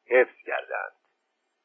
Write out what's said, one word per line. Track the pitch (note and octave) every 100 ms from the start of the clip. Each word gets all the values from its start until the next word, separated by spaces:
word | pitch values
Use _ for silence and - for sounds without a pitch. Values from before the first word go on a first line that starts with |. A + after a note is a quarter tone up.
| -
حفظ | B2+ A#2+ - -
کردند. | C3 - G#2+ G2+ - _ _ _ _ _ _